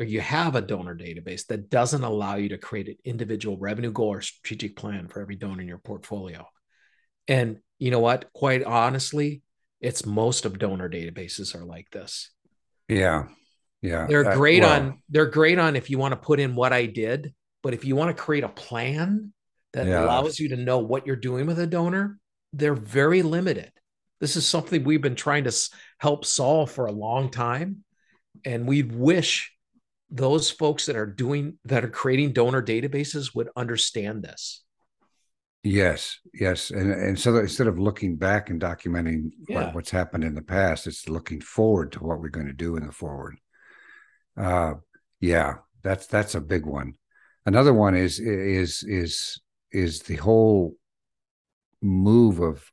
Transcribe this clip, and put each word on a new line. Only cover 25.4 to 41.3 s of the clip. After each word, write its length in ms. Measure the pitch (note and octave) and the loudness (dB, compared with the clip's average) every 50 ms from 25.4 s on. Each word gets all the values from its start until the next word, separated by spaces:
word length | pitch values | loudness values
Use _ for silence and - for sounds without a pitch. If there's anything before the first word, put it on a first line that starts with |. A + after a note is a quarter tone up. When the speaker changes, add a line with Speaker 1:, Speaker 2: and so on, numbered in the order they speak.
| C#3 | 0
Speaker 1:
to 40 | B2 | 0
s-, 220 | - - - - - - - - _ - | -2 -2 -4 -4 -6 -14 -20 -20 _ -2
help 260 | - D3 D3 D3 - | 0 0 0 0 -2
solve 460 | - - - C3 C3 D3+ D#3+ D3 C3 | -4 -2 0 2 4 4 4 2 0
for 160 | - C3+ B2 | -2 -4 -4
a 60 | G#2+ G#2 | -4 -4
long 380 | G#2 G#2 A2+ A#2 C3+ C3+ B2+ | -6 -6 -4 -2 -2 -2 -2
time. 540 | - B2 A#2+ A#2+ B2 C#3 E3+ G3 G3 - - _ _ _ _ _ _ _ _ _ _ - - | -2 -2 -2 -2 0 -2 -4 -6 -8 -10 -12 _ _ _ _ _ _ _ _ _ _ -12 -8
And 220 | C3+ A#2+ A#2+ A#2+ | -4 -4 -2 0
we 160 | B2+ C#3 D3 C#3 | 2 2 2 2
wish 720 | A#2 A#2 A#2 B2+ D3+ F3+ F#3 - - - - - - _ _ _ _ _ _ _ _ _ _ _ - | 0 -2 2 4 4 4 4 2 0 -2 -2 -4 -8 _ _ _ _ _ _ _ _ _ _ _ -14
those 400 | - B2 C3+ C3 D3 D#3+ D#3 - | -4 -2 0 2 2 2 2 0
folks 360 | - - D#3 D3 D3 C#3+ - | -2 0 0 0 0 0 -2
that 100 | D3 C3 | -4 -2
are 100 | A2 G#2+ | -4 -4
doing, 520 | G#2 G2+ A#2 B2+ B2 C#3+ C#3+ C#3 D3+ - _ - | -6 -4 -4 -2 -2 -2 -2 -4 -6 -8 _ -6
that 200 | B2+ C3+ A#2 A#2+ | -2 0 0 0
are 40 | A2+ | -2
creating 420 | - - - C3 C3 C3+ D3 C#3+ B2 | -4 -2 0 2 4 4 2 2 4
donor 300 | B2 A#2 B2 C3 C3 A2+ | 2 2 4 2 0 0
databases 720 | A#2 A2 A2+ B2+ C#3 C#3 C#3 C#3+ C#3+ - D3 C#3 - - | 0 -2 -2 -2 -2 -2 -4 -4 -4 -6 -6 -8 -6 -6
would 140 | A#2 A#2 - - | -6 -6 -6 -6
understand 680 | B2 B2 A#2 A#2 A2 - - - A#2 G2+ G#2 A2 G#2+ - | -6 -6 -4 -2 -2 -2 -2 -2 -4 -6 -6 -6 -8 -10
this. 400 | - - - - - - - _ _ _ _ _ _ _ _ _ _ _ _ _ _ _ _ _ _ _ _ - | -12 -14 -14 -14 -14 -14 -16 _ _ _ _ _ _ _ _ _ _ _ _ _ _ _ _ _ _ _ _ -4
Speaker 2:
Yes, 540 | G#2 G2 G2+ F#2+ F2 D#2 - - - - - _ - _ | 0 2 4 4 4 2 0 -4 -10 -12 -14 _ -20 _
yes. 380 | - G2 F#2 F2+ F2 - - | -2 0 0 0 0 -4 -6
And, 220 | F2+ G2 F#2+ G2+ F#2+ | -4 -2 0 0 0
and 260 | F#2 F#2+ G2 F#2+ F2 | 0 0 -2 -2 2
so 140 | - A#2+ A#2 | 2 4 4
that 80 | A#2 | 4
instead 260 | G#2 G2 - - B2+ | 2 2 0 0 0
of 120 | A2 F2+ F2 | 0 2 2
looking 380 | G2 G#2 G2+ - G#2 F#2 E2+ | 0 0 0 0 -4 -4 -2
back 320 | D2+ F#2+ F#2+ G2+ G#2 - - | 0 0 2 0 0 0 -4
and 100 | F2+ D#2+ | -6 -4
documenting 680 | F#2 E2+ E2 - - F2 E2+ E2+ E2 E2 D#2+ D#2+ D#2 D#2+ - - E3 - | -4 -6 -6 -6 -6 -4 -2 -2 -2 -2 -2 -4 -4 -6 -10 -12 -12 -8
Speaker 1:
Yeah. 180 | - - - | -4 -4 -4
Speaker 2:
what, 80 | E2+ D#2 | -4 -6
what's 140 | E2+ - - | -8 -8 -4
happened 340 | - F#2 F2 - - E2+ D#2+ | -2 -2 -2 -2 -2 -4 -4
in 100 | D#2+ D2 | -4 -4
the 80 | D2+ D#2 | -6 -8
past, 440 | - F#2 G2 G2 F2 D#2 - - | -2 0 2 2 2 2 -2 -4
it's 220 | F2 D#2 - - - | -10 -12 -12 -10 -8
looking 320 | D#2 E2 - - | -8 -8 -6 -8